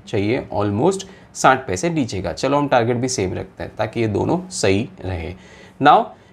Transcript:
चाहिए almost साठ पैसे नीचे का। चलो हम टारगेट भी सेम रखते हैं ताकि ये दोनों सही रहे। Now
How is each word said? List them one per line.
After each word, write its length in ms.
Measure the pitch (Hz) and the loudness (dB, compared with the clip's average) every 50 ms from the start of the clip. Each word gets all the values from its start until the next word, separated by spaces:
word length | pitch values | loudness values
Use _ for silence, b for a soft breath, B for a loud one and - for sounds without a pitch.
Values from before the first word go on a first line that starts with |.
| - | -12
चाहिए 400 | - - 104 98 104 123 - - - - | -6 -4 -2 0 0 0 -2 -4 -4 -4
almost 500 | 101 104 104 101 104 139 185 190 190 - B B B B B B | -2 -2 0 0 2 2 2 0 -2 -6 B B B B B B
साठ 320 | - - 139 131 131 - | 2 4 4 4 4 0
पैसे 240 | - 185 185 - 170 | -2 -4 -2 -2 -2
नीचे 300 | 165 160 131 110 - 95 | 0 0 -2 -2 -4 -6
का। 100 | 90 90 | -6 -6
चलो 260 | - - - 135 143 143 | -4 -2 0 0 2 2
हम 100 | 143 131 | 2 2
टारगेट 280 | - 123 117 120 123 | 2 2 4 2 0
भी 120 | 117 127 127 | 0 -2 -2
सेम 260 | 127 - 98 92 92 | -2 -2 -2 -2 -4
रखते 280 | 90 85 - - - | -6 -8 -10 -10 -12
हैं 120 | 87 - - | -12 -10 -6
ताकि 240 | - 107 110 - 117 | -6 -6 -4 -2 -2
ये 60 | 113 110 | 0 0
दोनों 300 | 101 101 - - 156 180 180 - | 0 0 0 0 0 -2 -4 -8
सही 380 | - - - 101 95 98 117 - - - - | -6 -2 0 2 2 2 0 -4 -8 -10 -8
रहे। 280 | 92 90 87 80 80 95 B B B B B B B B - | -8 -6 -6 -8 -10 -12 B B B B B B B B 2
Now 200 | 127 147 165 202 - - B B B B | 6 6 6 6 4 0 B B B B